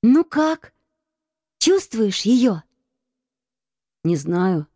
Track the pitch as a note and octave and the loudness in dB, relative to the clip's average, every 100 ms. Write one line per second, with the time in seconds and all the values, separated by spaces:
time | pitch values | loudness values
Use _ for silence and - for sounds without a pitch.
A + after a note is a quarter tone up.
0 | A3+ C#4 E4 D4 D#4 D#4+ - _ _ _ | 4 2 2 -2 -2 -4 -10 _ _ _
1 | _ _ _ _ _ _ - F#4+ - A3+ | _ _ _ _ _ _ 0 0 -2 -2
2 | G#3 F#3+ G3+ B3 B3 F3 - _ _ _ | -2 -2 0 2 2 -2 -10 _ _ _
3 | _ _ _ _ _ _ _ _ _ _ | _ _ _ _ _ _ _ _ _ _
4 | D#3+ E3+ D3 F3 F#3 F3 D3+ | -4 -4 -2 -2 -2 -2 -6